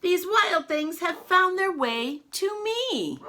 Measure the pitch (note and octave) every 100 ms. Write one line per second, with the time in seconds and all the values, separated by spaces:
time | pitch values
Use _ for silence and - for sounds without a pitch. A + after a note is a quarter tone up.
0 | F#4 F4+ F4 A4 G#4+ E4+ D4+ D4+ D4+ E4
1 | E4+ D#4 - C#4 - F#4 F#4+ E4+ C4 A#3
2 | A#3+ D4 - - G4 G#4 G#4+ A4+ B4+ F4
3 | E3 D3